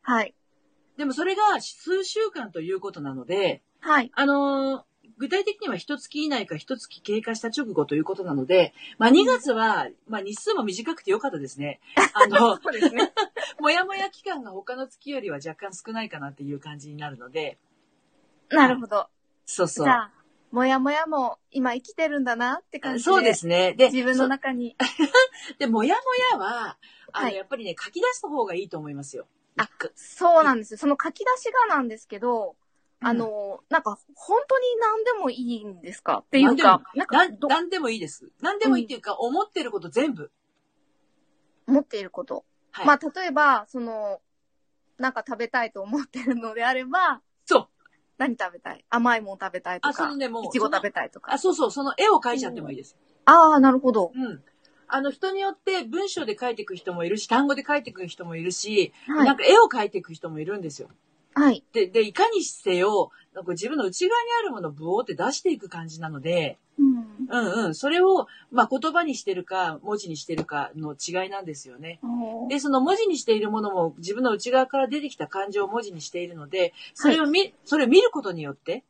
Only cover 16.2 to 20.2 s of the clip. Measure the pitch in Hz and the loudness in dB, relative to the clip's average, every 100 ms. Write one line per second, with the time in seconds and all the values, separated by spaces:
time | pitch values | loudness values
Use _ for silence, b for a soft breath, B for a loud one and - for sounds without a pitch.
16.2 | 143 139 143 143 151 147 143 147 147 131 | -14 -12 -12 -10 -12 -18 -16 -12 -12 -14
17.2 | 123 156 147 - _ _ _ _ _ _ | -10 -8 -8 -10 _ _ _ _ _ _
18.2 | _ _ _ 311 262 254 226 208 - _ | _ _ _ 4 4 2 -2 -4 -4 _
19.2 | _ _ - - 170 - 269 247 208 _ | _ _ -14 -2 -2 0 2 2 -2 _